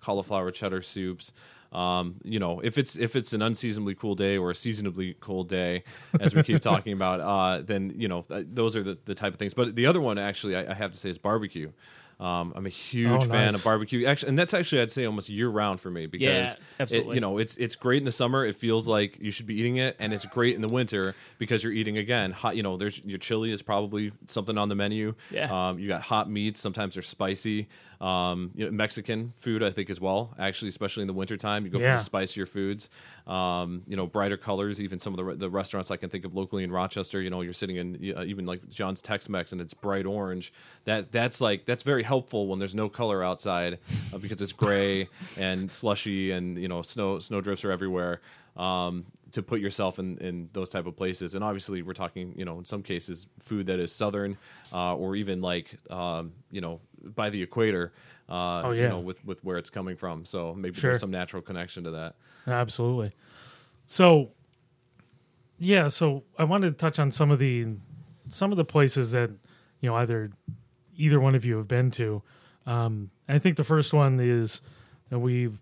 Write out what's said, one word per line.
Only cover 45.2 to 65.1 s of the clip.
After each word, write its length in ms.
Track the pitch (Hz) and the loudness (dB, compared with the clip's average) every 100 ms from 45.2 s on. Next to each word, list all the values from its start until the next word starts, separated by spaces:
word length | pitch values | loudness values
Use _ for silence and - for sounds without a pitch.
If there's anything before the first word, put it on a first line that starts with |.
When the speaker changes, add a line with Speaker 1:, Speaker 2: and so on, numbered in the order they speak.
Speaker 1:
<laughs> 140 | 92 - | -16 -4
and 340 | 95 92 95 | -2 -2 -4
slushy, 580 | - 113 101 - 98 95 | -2 0 0 0 -2 -2
and, 260 | 92 90 87 | -2 -4 -6
you 100 | 92 | -6
know, 140 | 87 | -6
snow, 360 | 85 - 101 95 | -6 -4 -2 -4
snow 220 | 87 101 | -4 -6
drifts 240 | 98 98 | -4 -4
are 80 | 104 | -2
everywhere. 480 | 90 95 92 87 87 - - _ - | -2 0 -2 -2 -4 -10 -20 _ -6
Um, 500 | 92 90 90 90 87 - - | -2 0 -2 -4 -10 -18 -10
to 100 | - | -8
put 180 | 90 117 | -4 -4
yourself 380 | 98 - 98 92 | -4 -2 -2 -2
in, 180 | 92 87 | -8 -6
in 300 | 92 90 85 | -8 -8 -8
those 140 | 98 92 | -8 -6
type 160 | 98 85 | -6 -6
of 100 | 82 | -4
places. 380 | 92 92 87 | -4 -4 -6
And 80 | 95 | -6
obviously 380 | 107 98 95 95 | -4 -4 -6 -8
we're 100 | 85 | -8
talking, 400 | 92 90 92 90 87 | -8 -8 -8 -10 -8
you 80 | 92 | -10
know, 120 | 85 | -10
in 60 | |
some 180 | 90 104 | -8 -10
cases 440 | 98 90 - 85 95 - | -6 -6 -6 -12 -14 -20
food 260 | - 107 95 | -6 -4 -2
that 120 | 92 | 0
is 120 | 87 | -2
Southern, 460 | - 107 101 101 98 - - - | -2 -2 0 -2 -6 -12 -20 -10
uh, 220 | 90 90 | -4 -2
or 220 | 90 92 98 | -2 -2 -4
even, 260 | 101 92 | -2 -2
like, 340 | 90 87 82 - - | -2 -4 -6 -18 -14
um, 420 | 90 87 82 85 87 - | -6 -4 -4 -6 -14 -14
you 100 | 98 | -10
know, 180 | 85 85 _ - - | -8 -10 _ -20 -14
by 140 | 113 107 | -4 -4
the 140 | 101 | -2
equator, 500 | 90 - 113 95 85 _ - - - | -6 0 2 2 -2 _ -20 -20 -10
uh, 320 | 87 90 87 | -4 -2 -2
Speaker 2:
Oh, 80 | 123 | -2
Speaker 1:
you 120 | 117 | 2
Speaker 2:
yeah. 60 | 123 | 2
Speaker 1:
know, 120 | 92 | 0
with, 220 | 87 92 - | -6 -10 -10
with 180 | 92 | -10
where 140 | 95 87 | -4 -4
it's 100 | 85 | -4
coming 280 | - 92 90 | -8 -8 -6
from. 280 | 92 82 | -8 -8
So 300 | 82 95 85 | -8 -6 -6
maybe 260 | 85 92 90 | -6 -8 0
Speaker 2:
Sure. 120 | 131 | 2
Speaker 1:
there's 80 | 123 | 2
some 100 | 101 | 0
natural 320 | 95 90 95 | -4 -4 -8
connection 420 | 85 90 87 - | -8 -8 -8 -8
to 60 | 85 | -8
that. 240 | 80 80 - _ - - | -8 -10 -12 _ -14 -2
Speaker 2:
Absolutely. 680 | 123 120 - 120 127 107 - _ - - - - _ | 0 0 0 0 0 -2 -6 _ -20 -20 -20 -20 _
So, 460 | - - 180 160 135 _ _ _ _ _ _ _ _ | -8 8 10 10 6 _ _ _ _ _ _ _ _